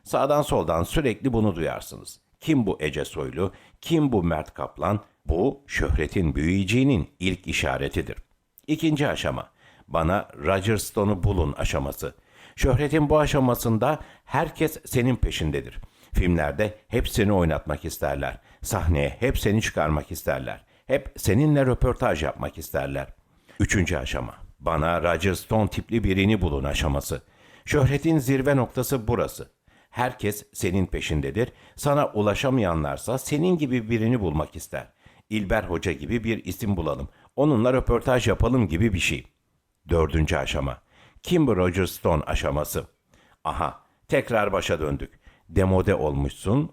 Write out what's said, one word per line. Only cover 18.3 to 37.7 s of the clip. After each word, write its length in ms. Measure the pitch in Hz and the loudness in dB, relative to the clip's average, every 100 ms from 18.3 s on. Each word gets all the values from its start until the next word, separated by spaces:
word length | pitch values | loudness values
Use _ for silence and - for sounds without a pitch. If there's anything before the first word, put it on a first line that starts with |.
| - - - | -8 -16 -14
Sahneye 480 | - 104 80 78 71 - | -4 -2 2 2 0 -2
hep 180 | 127 - | -2 0
seni 240 | 110 107 | 0 0
çıkarmak 500 | - - 78 76 - | 0 -2 0 0 -4
isterler. 540 | 80 - 67 62 50 - _ - | -8 -4 -4 -6 -12 -16 _ -4
Hep 280 | 139 - - | -4 -4 -6
seninle 480 | - 101 151 143 131 | 0 2 4 4 2
röportaj 580 | 120 131 117 120 78 | 2 0 2 0 0
yapmak 340 | 73 - 62 - | -2 -4 -8 -10
isterler. 500 | - 69 69 69 67 - _ _ _ - | -6 -6 -4 -6 -8 -14 _ _ _ -2
Üçüncü 380 | 101 107 85 76 | 0 2 2 0
aşama. 360 | 62 67 58 - - - | -2 -4 -6 -10 -20 -6
"Bana 420 | 82 80 80 85 | -2 0 2 2
Roger 300 | 82 82 95 | 2 2 0
Stone 340 | 85 - 110 101 | -2 -2 0 0
tipli 360 | - - 113 | -2 -4 -2
birini 380 | 101 95 98 110 | 2 2 4 4
bulun." 220 | 87 69 | 0 -2
aşaması. 580 | 69 - 76 69 - 69 - _ - - - | -2 -2 0 -2 -4 -8 -10 _ -20 -20 -4
Şöhretin 520 | 151 135 143 160 160 | 2 4 4 2 2
zirve 380 | 123 135 135 139 | 2 2 4 2
noktası 520 | 117 - 120 135 107 | 2 0 -2 -2 0
burası. 440 | 117 71 - - _ _ _ _ | 0 0 -4 -16 _ _ _ _
Herkes 560 | - 123 - 104 101 - | -4 -4 -2 -4 -4 -10
senin 320 | - 95 95 90 | -4 0 0 0
peşindedir. 680 | 78 - 78 69 85 123 - - - | -2 -2 -2 -2 -2 -4 -6 -20 -6
Sana 320 | 151 143 135 | 0 2 2
ulaşamayanlarsa 1080 | 104 104 101 135 131 95 82 71 71 - 127 | 0 0 2 2 2 2 0 -2 -4 -4 -6
senin 400 | - 147 180 175 | -4 0 2 2
gibi 320 | 139 127 110 | 0 -2 -2
birini 300 | 117 110 123 | 0 2 2
bulmak 360 | 90 76 73 - | 0 -2 -4 -8
ister. 320 | - 69 - _ - - _ | -12 -12 -12 _ -20 -20 _
"İlber 340 | 110 95 110 | -4 -2 -2
Hoca 280 | 92 82 92 | -2 -4 -2
gibi 320 | 71 73 117 | -4 -4 -4
bir 220 | 110 110 - | -2 -4 -6
isim 320 | - 104 92 | -6 -2 -2
bulalım. 320 | 80 67 73 - _ - | -2 -4 -8 -14 _ 0
Onunla 380 | 147 120 120 | 2 4 4